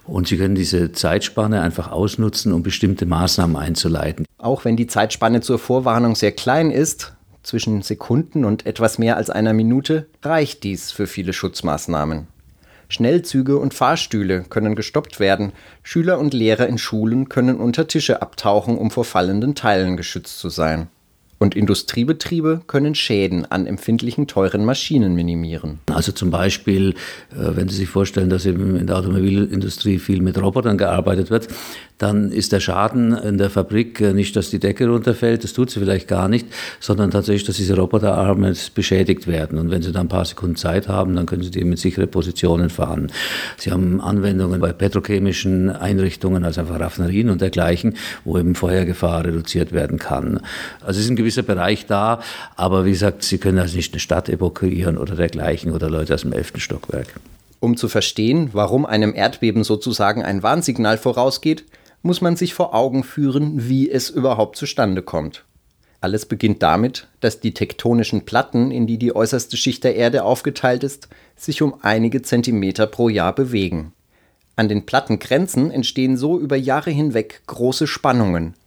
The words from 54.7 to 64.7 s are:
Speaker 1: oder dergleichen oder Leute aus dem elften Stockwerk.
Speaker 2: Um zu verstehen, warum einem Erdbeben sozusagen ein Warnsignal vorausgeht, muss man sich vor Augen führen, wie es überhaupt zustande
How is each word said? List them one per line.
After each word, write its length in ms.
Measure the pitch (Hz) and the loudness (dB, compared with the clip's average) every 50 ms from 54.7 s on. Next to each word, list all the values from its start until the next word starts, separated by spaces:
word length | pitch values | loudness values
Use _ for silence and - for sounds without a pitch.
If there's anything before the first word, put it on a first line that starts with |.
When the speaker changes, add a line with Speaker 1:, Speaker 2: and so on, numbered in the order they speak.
| - 82 92 90 80 - | 0 0 0 0 0 0
Speaker 1:
oder 160 | - - 98 | -2 -4 -2
dergleichen 580 | 80 87 82 80 80 78 82 78 80 - 87 82 | 0 -2 0 -2 -2 -2 -2 -2 -2 -2 -2 -2
oder 160 | 85 85 80 | -2 -2 -2
Leute 240 | 80 78 78 73 78 | -2 -2 0 0 -2
aus 100 | - - | -2 -2
dem 100 | - - | -4 -4
elften 260 | - - - - - | -4 -4 -6 -6 -8
Stockwerk. 460 | - - - - - - - 67 64 - - - - - - - _ _ _ - | -8 -6 -8 -8 -8 -8 -8 -8 -8 -8 -12 -20 -20 -20 -20 -20 _ _ _ -2
Speaker 2:
Um 200 | - 117 120 120 | 0 0 0 2
zu 100 | - 110 | 0 -2
verstehen, 640 | - 113 98 - - - 107 113 135 165 165 135 104 | 0 0 0 -2 -2 0 0 2 2 2 2 0 0
warum 320 | 101 104 98 110 120 113 | 0 0 2 2 2 2
einem 300 | 117 110 107 107 107 - | 2 2 2 2 2 2
Erdbeben 500 | 98 101 120 131 - - 113 101 113 107 | 2 0 0 0 0 0 0 2 2 2
sozusagen 580 | - 110 104 - 127 113 - 104 98 107 117 101 | 2 0 0 0 -4 -2 0 2 0 0 0 -2
ein 200 | - 101 98 92 | -2 -2 0 0
Warnsignal 560 | 107 139 170 170 - 120 117 113 104 110 113 | 0 0 0 0 -2 0 0 2 2 2 2
vorausgeht, 640 | - 131 117 123 123 135 131 - - 156 156 156 - _ _ - _ - _ _ - | 0 0 0 2 2 0 0 0 0 -2 -2 -2 -4 _ _ -20 _ -20 _ _ 0
muss 180 | 170 180 - | 0 0 2
man 160 | 185 175 170 | 2 0 0
sich 160 | 170 180 170 - | 0 -2 -4 0
vor 220 | - 180 - - | -2 -2 0 2
Augen 280 | 110 123 135 120 135 127 | 0 0 2 0 -2 -2
führen, 640 | - - - 147 139 127 143 151 151 156 143 113 | -2 -2 0 0 2 2 2 0 0 -2 -2 0
wie 240 | 120 131 131 135 151 | 0 2 2 2 2
es 200 | - 131 120 - | 0 -2 -2 -2
überhaupt 460 | - 156 127 131 123 110 107 104 - | -4 0 0 2 2 2 0 0 -2
zustande 440 | - - - | -8 -10 -6